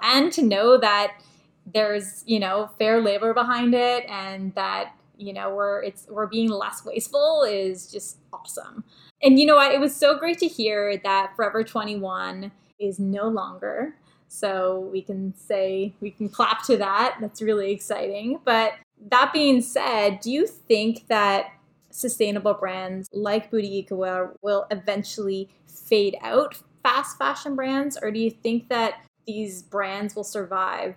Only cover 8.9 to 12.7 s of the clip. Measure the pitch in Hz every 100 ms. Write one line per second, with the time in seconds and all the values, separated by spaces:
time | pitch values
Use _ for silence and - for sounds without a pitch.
8.9 | _ - _ 277 262 294 294 277 277 285
9.9 | 285 285 277 330 339 339 - 214 208 202
10.9 | 196 202 196 190 - 208 220 220 226 208
11.9 | 208 190 185 185 185 196 - _